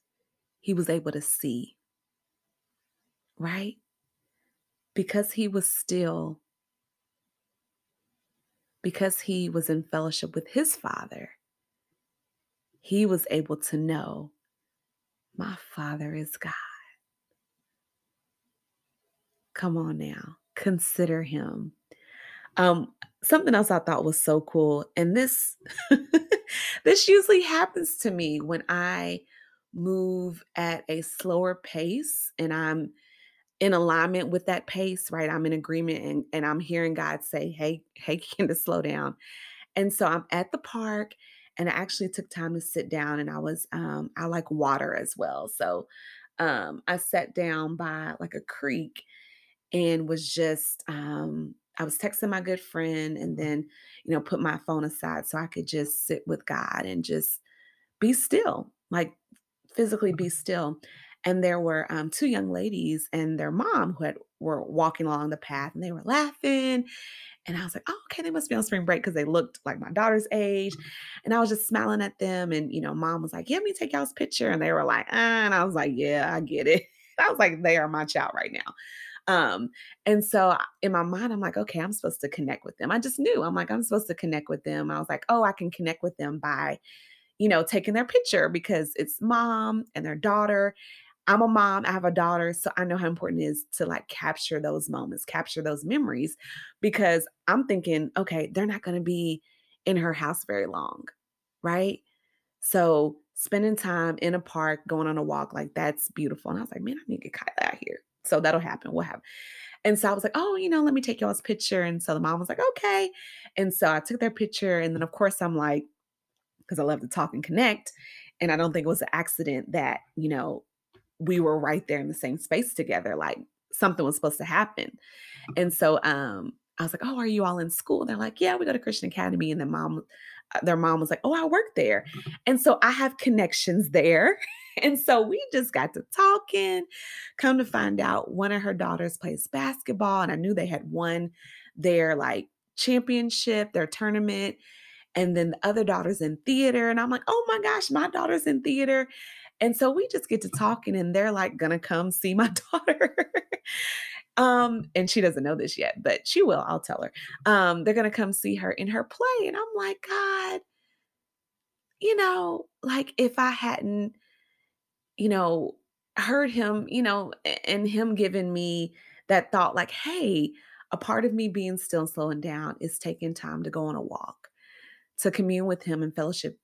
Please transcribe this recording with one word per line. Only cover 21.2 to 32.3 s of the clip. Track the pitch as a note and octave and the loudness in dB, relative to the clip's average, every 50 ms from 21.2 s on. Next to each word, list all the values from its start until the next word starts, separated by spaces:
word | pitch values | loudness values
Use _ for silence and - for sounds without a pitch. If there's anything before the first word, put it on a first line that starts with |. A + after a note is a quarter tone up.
| E3 | -2
him. | C3+ D3+ D3+ - - - - - D#3 - _ _ _ - _ _ - - - - - - - - - _ - | -4 -4 -6 -6 -6 -8 -8 -10 -10 -12 _ _ _ -20 _ _ -20 -20 -20 -20 -20 -20 -20 -20 -8 _ 4
Um, | F3+ F3+ F3 E3+ - - - _ - - _ _ - | 6 6 6 4 2 -6 -10 _ -20 -20 _ _ 2
something | - - D#4 G4 E4+ A#3+ | 4 6 6 6 6 6
else | G3+ G#3+ G#3 | 6 6 4
I | F#3+ E3+ | 4 2
thought | - - D#3+ - - | 2 2 0 2 2
was | D#3 D#3 - | 2 2 2
so | - - D#3 D#3 | 2 4 4 4
cool, | D#3 - - E3 D#3 D3+ D3 C#3+ D3 - _ | 2 2 2 4 4 4 4 2 -2 -4 _
and | - E3+ E3+ F#3 | 2 2 4 4
this, | A#3+ C4 B3+ - - - - - _ _ - - - F5 E5+ - C#4 - - - D#4+ D#4+ | 4 2 2 0 0 -2 -4 -4 _ _ -14 -12 -12 4 4 4 4 4 4 4 4 6
<laughs> | - - G#4 - - - - - - - - - | 6 0 0 0 -6 -6 -4 -4 -4 -6 0 6
this | D4+ F4+ G4 - - | 6 6 6 8 10
usually | F#4+ G4+ G4 - G#4+ F4+ | 8 8 10 10 8 6
happens | F4+ D#4+ D#4+ D#4+ F4+ F#4 - F4+ E4+ D#4 - - | 6 4 2 2 2 2 0 -4 -4 -4 -4 -2
to | - A3+ | -2 -2
me | F#3+ F3 E3+ D3+ D3+ D3+ | 0 0 -2 0 -2 -2
when | D3+ D3+ E3 D#3+ - - | -2 -2 -4 -4 -2 -2
I | F3 F3 F3 F3+ F3+ F3+ F3 E3+ F3 F3+ - _ - - - _ _ _ _ _ - | -2 0 0 0 -2 -2 -2 -4 -4 -6 -8 _ -20 -20 -20 _ _ _ _ _ -8
move | E3+ E3+ F#3 F#3+ F#3+ F#3 F#3 F#3 F3+ F3+ F3+ E3+ E3+ - _ _ | -4 -2 -2 0 0 0 0 -2 -2 -4 -6 -8 -10 -16 _ _
at | - E3+ E3+ E3 E3 - - | -4 -2 -2 -2 -4 -4 -4
a | D#3+ D#3+ | -4 -4
slower | D#3+ - - - - F#3 F3 F3 F3+ F3+ F3 | -4 -8 -10 -6 -4 0 0 2 2 0 -2
pace | F3+ _ - - E3 D#3+ E3+ F#3+ C4 D#4 - - - - - | -4 _ -10 -6 -4 -2 -2 -2 -4 -4 -4 -4 -4 -4 -6